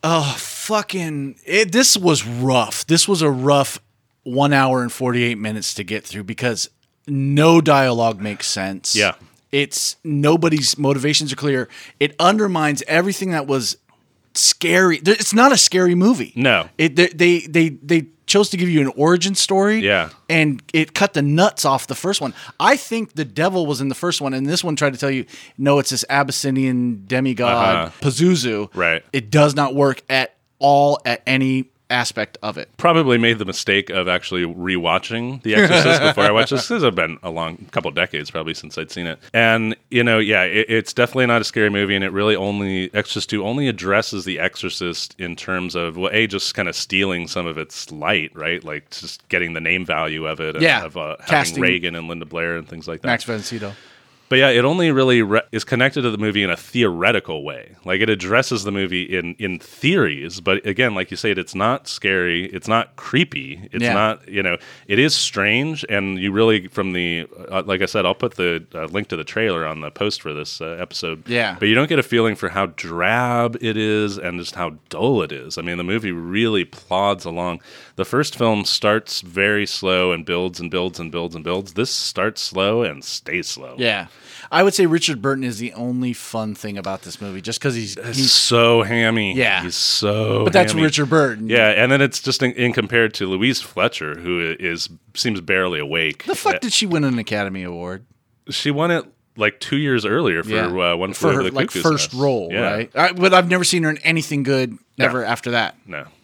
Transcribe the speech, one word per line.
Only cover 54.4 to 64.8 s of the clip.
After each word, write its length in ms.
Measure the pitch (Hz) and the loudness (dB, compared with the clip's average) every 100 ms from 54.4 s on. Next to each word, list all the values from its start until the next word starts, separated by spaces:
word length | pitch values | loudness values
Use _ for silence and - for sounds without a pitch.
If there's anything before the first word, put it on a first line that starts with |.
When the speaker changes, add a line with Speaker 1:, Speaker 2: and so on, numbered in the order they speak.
| 139 | 6
Speaker 2:
it 160 | 120 | 4
only 260 | 127 175 165 | 4 2 2
really 300 | 135 131 123 | 4 4 4
re-, 220 | 107 107 - | 4 0 0
is 100 | 113 | -8
connected 380 | - 120 131 139 | -2 0 0 0
to 80 | 123 | -2
the 60 | 104 | 0
movie 260 | 107 104 | -2 0
in 60 | 98 | 0
a 80 | 85 | -2
theoretical 880 | - 123 113 85 95 110 - 78 | -4 0 0 2 2 2 -2 -8
way. 320 | 71 - - - | -8 -12 -16 -16
Like, 160 | 90 95 | -4 0
it 80 | 110 | 2
addresses 560 | 104 90 113 131 117 | 0 2 0 2 -2
the 80 | 98 | -2
movie 300 | 98 95 90 | -2 -2 -2
in, 320 | 90 92 85 87 | -2 -4 -4 -6
in 200 | 101 90 | -8 -8
theories, 800 | - - 135 185 107 71 76 92 | -12 -2 2 4 2 -2 -10 -8
but 240 | 87 95 | -2 -2
again, 300 | 107 98 123 | -2 -2 0
like 160 | 101 92 | -2 -6
you 80 | 92 | -4
said, 180 | 113 92 | -2 -2
it's 180 | 87 | -4
not 320 | 92 107 135 - | -2 -2 -2 -6
scary, 600 | - 101 95 90 85 95 | -4 0 0 0 -2 -4
it's 200 | 92 - | -10 -2
not 300 | 113 107 - | -2 -2 -12
creepy, 720 | - 131 180 - 67 76 98 | -4 -2 -2 -4 -12 -16 -10
it's 100 | - | -4
Speaker 1:
Yeah. 80 | 120 | -2
Speaker 2:
not, 340 | 104 110 110 - | 0 0 -2 -6
you 160 | 98 | -4
know, 140 | 95 87 - - | -2 -4 -8 -20